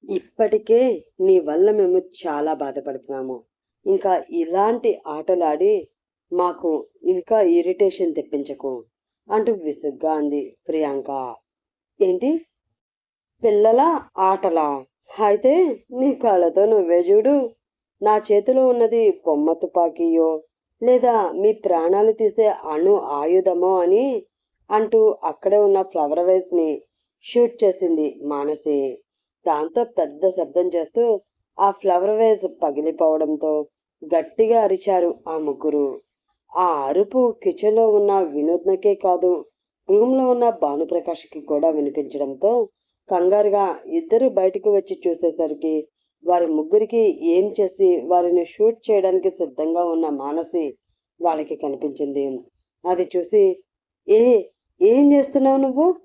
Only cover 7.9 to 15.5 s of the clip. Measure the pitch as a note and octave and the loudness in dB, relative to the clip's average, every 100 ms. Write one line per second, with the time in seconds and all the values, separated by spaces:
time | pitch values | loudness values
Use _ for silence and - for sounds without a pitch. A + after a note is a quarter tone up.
7.9 | F#3 F3 D#3 - C#3+ C#3 C3+ C3+ B2 - | 0 -4 -4 -6 -8 -8 -10 -10 -10 -14
8.9 | _ _ _ - G#3+ A3 G3+ D#3 D3 D3 | _ _ _ -4 -2 0 -2 -6 -6 -8
9.9 | C3 D#3 D#3 D3 D3 B2+ _ - D#3+ D3 | -4 -4 -2 -2 -4 -6 _ -6 -4 -4
10.9 | C#3 C3+ C#3 B2+ A2+ _ _ _ _ _ | -6 -8 -10 -10 -14 _ _ _ _ _
11.9 | _ F#3 F3+ C4 E4 E4 _ _ _ _ | _ 0 0 -2 -4 -8 _ _ _ _
12.9 | _ _ _ _ _ A3+ G#3 A3 A#3 D#4+ | _ _ _ _ _ 0 2 4 4 2
13.9 | D#4 - - F#3+ F#3+ F#3+ E3 D3+ C#3 C3 | 0 -6 -2 0 0 0 0 -2 -4 -12
14.9 | _ _ - G#3 G#3 C4 | _ _ -2 0 2 4